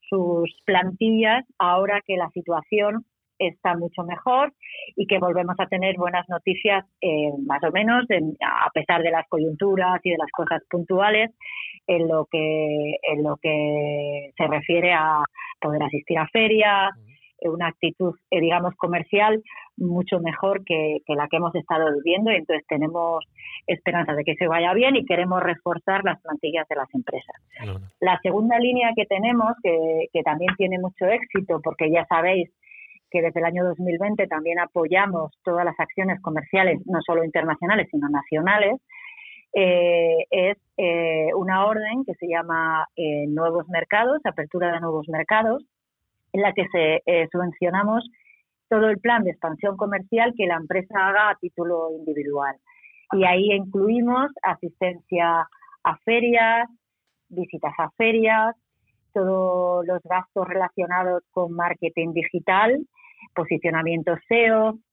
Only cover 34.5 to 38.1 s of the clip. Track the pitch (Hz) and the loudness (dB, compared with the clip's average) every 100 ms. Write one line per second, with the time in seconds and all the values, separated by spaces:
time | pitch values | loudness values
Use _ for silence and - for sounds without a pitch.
34.5 | 170 175 180 160 185 202 175 156 _ - | -2 -2 -2 0 2 2 -2 -6 _ -4
35.5 | 170 175 160 160 - 190 185 - 156 147 | 0 0 -2 -6 -2 -2 -2 -4 -6 -2
36.5 | 190 185 160 - 170 151 165 165 165 160 | 2 2 0 -2 -4 0 0 0 -2 -2
37.5 | 156 175 214 175 302 143 | -2 0 0 0 -2 -2